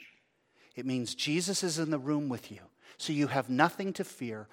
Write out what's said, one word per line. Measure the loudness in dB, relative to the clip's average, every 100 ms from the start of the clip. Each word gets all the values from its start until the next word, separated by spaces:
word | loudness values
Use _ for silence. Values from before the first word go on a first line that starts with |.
| -20 -20 _ _ _ _ -16 -8
It | -2
means | -2 -2 -2
Jesus | 0 2 2 0
is | 0 0
in | 0
the | 0
room | 2 0 0
with | -4 -8
you, | -16 -18 _ -20 -8
so | -2
you | 2 2
have | 2 2
nothing | 4 4 4 -4
to | -4
fear. | -6 -6 -8 -8 -10